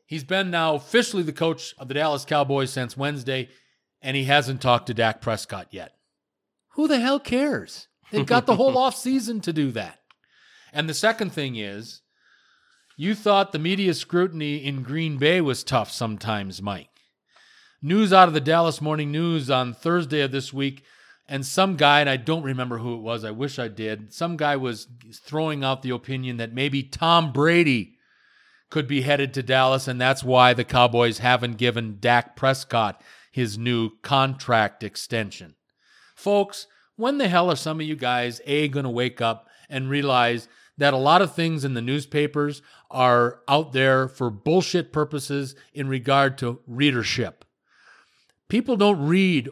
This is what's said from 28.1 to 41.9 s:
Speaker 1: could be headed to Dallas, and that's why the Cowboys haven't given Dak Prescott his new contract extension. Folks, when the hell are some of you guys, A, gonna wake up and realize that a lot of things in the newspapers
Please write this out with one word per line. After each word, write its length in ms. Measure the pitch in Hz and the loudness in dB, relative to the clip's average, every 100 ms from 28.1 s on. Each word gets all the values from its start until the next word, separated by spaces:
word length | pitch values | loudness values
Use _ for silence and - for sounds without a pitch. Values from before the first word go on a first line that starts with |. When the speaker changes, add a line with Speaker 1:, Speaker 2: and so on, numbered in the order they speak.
| _ _ _ _ _ _ | _ _ _ _ _ _
Speaker 1:
could 180 | 156 131 | -6 -2
be 140 | 143 | -2
headed 320 | 131 143 139 | 0 0 0
to 80 | 135 | -4
Dallas, 440 | 120 131 131 135 135 | 0 2 4 2 -2
and 140 | 123 | -2
that's 240 | 127 135 | 0 0
why 300 | 127 127 127 | 2 6 8
the 100 | 123 | 6
Cowboys 540 | 120 127 123 117 120 104 | 2 4 4 6 2 2
haven't 400 | 123 123 120 110 | 2 2 0 -2
given 400 | 123 117 113 101 | -2 0 -6 -4
Dak 340 | 117 120 - | 2 2 2
Prescott 680 | - 135 135 - 117 107 - - - _ | -2 0 0 -2 0 0 -2 -18 -20 _
his 280 | - 120 104 | -4 -4 -2
new 320 | 120 120 113 - | -2 0 -2 -6
contract 800 | - 139 135 135 - 117 104 - | -2 2 2 -2 0 2 2 -2
extension. 720 | 104 - - 117 104 - 85 _ _ _ _ _ _ | -14 -12 -6 -6 -6 -10 -20 _ _ _ _ _ _
Folks, 520 | _ 202 202 196 - - _ _ - | _ 0 2 0 -6 -18 _ _ -6
when 220 | 240 285 | -2 0
the 100 | 220 | 2
hell 220 | 175 175 | 2 2
are 60 | 151 | 0
some 220 | 156 156 | -2 -6
of 80 | 156 | -6
you 80 | |
guys, 460 | 151 123 123 120 117 - | -4 -2 -2 -2 -6 -4
A, 220 | 143 151 | -2 0
gonna 220 | 139 135 | -2 -4
wake 300 | 120 127 127 | -2 -4 -2
up 280 | 117 113 _ _ _ | -2 -2 _ _ _
and 220 | 135 131 | -8 -4
realize 580 | 143 139 127 120 120 - _ _ - | -2 2 4 4 0 -6 _ _ 0
that 160 | 143 | 2
a 40 | 135 | 4
lot 240 | 139 175 | 6 6
of 120 | 180 | 4
things 300 | - 165 156 | 0 -2 -2
in 100 | 135 | -4
the 80 | 123 | -4
newspapers 800 | 120 | -2